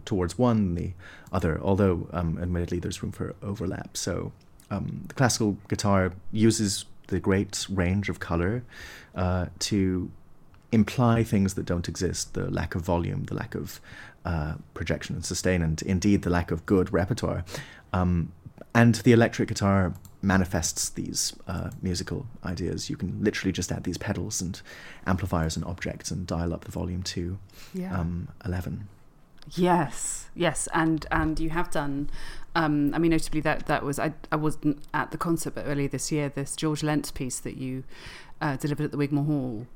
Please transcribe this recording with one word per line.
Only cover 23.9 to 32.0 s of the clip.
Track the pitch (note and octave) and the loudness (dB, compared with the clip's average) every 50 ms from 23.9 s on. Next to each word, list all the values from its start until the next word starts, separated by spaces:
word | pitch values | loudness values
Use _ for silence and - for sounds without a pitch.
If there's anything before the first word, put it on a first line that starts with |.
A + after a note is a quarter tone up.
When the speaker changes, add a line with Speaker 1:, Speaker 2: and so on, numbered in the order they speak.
| E2+ - | -6 -4
Speaker 1:
pedals | - A2 G2+ F2+ F2+ G#2 - - | -4 -4 -2 -2 -4 -4 -4 -4
and | F#2 E2+ G2+ - - - - - - - - - - | -4 -4 -6 -8 -12 -16 -18 -16 -16 -16 -16 -8 0
amplifiers | - F#2 F2 F#2 F2+ G2 E2+ D#2+ D#2+ - | 0 0 0 0 0 0 0 0 0 -2
and | E2 E2+ | -4 -6
objects | - F2+ - - - - - - - | -6 -8 -8 -8 -8 -8 -8 -8 -6
and | F2 F#2 F2+ | -6 -6 -4
dial | E2+ F2+ E2 E2+ E2+ | -4 -2 -2 -2 -2
up | E2 E2 - | -4 -4 -8
the | - | -8
volume | - F2 F2 F2+ F2+ F#2 F#2 | -6 -6 -4 -4 -4 -6 -6
to, | - - F#2 F2 F2 F#2+ G2+ - - - - - - - | -6 -6 -4 -4 -4 -6 -8 -10 -16 -18 -20 -18 -12 -10
Speaker 2:
Yeah. | F#3 F3+ G2 F2+ F#2 | -8 -6 -4 -2 -2
Speaker 1:
um, | E2 E2+ F2 E2+ F#2+ - - - - | -2 -2 -2 -4 -6 -8 -12 -10 -6
eleven. | - F2+ F#2 F2+ - F2+ G2+ G#2 - - - - - - - - - - - - D3+ | -4 -4 -4 -4 -6 -8 -8 -10 -14 -16 -20 -20 -20 -20 -20 -20 -20 -20 -20 -18 -10
Speaker 2:
Yes, | - F3 F3+ F3+ F3 E3+ D3+ - - - - - - - - - - | -2 2 4 4 4 4 2 0 -4 -6 -6 -6 -6 -8 -10 -12 -4
yes, | - F3 E3 D3 - - - - | 2 2 2 2 0 -4 0 0
and, | E3 D#3+ D#3+ D#3+ D#3 - - | 2 4 4 2 0 0 0
and | - D#3+ D#3+ D#3+ D#3 | 0 2 2 2 0
you | D#3 D#3+ D#3+ | 0 0 0
have | D#3 E3+ E3 - | 2 0 2 2
done. | - D#3+ C#3+ D3 C#3 C#3 | 2 0 2 0 -2 -2